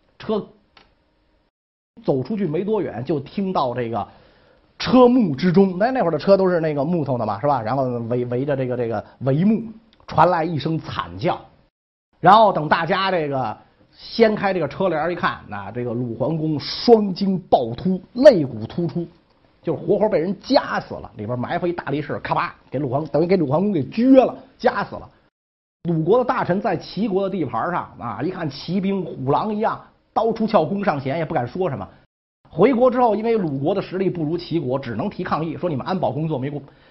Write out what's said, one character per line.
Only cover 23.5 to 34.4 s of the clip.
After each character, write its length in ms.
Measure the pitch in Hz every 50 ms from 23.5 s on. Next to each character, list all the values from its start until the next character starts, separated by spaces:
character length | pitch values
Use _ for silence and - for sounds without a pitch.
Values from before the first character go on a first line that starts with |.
| 139 165
公 120 | 196 214
给 120 | 196 151 127
撅 400 | - - 220 240 262 269 262 233
了， 120 | 165 - - - - _ -
夹 240 | 214 247 - 202 190
死 120 | - -
了。 120 | 85 - - _ _ _ _ _ _ _ _ _ _ _ _ _ _ -
鲁 180 | 170 170 156
国 160 | 156 165 233 254
的 60 | 240
大 200 | 226 254 214 180
臣 160 | - 175 208
在 160 | 208 220 175
齐 320 | 139 - - - 180 220 226
国 140 | 180 190
的 80 | 196 190
地 140 | 196 190 147
盘 260 | 117 117 110 131 175
上 180 | 175 151 98 - - -
啊， 220 | - 120 101 101
一 80 | 135 175
看 200 | 180 175 170 143
骑 300 | - - - - 175 202
兵 240 | 185 196 196 190 170
虎 260 | - - 139 131 131
狼 240 | 147 139 180 220 214
一 60 | 208
样， 200 | 220 196 147 - - - _ _ _ _
刀 200 | - - 226 226
出 140 | 220 - 220
鞘， 180 | 220 220 180 160
弓 200 | 131 202 202 196
上 160 | 196 156 139
弦， 180 | 127 131 143 170
也 60 | 160
不 80 | -
敢 140 | 165 143 120
说 240 | 117 - 180 185 170
什 80 | 131 101
么。 100 | 92 - - _ _ _ _ _ _ _ _ _ _ _
回 240 | - 147 190 269 269
国 160 | 220 254 254
之 100 | 233 254
后， 160 | 247 233 208
因 80 | 214 220
为 140 | 233 226 214
鲁 180 | 185 156 139 135
国 160 | 135 170 202
的 60 | 196
实 160 | 139 - 165
力 140 | 190 196 175
不 120 | - 170
如 140 | 156 147 170
齐 240 | 170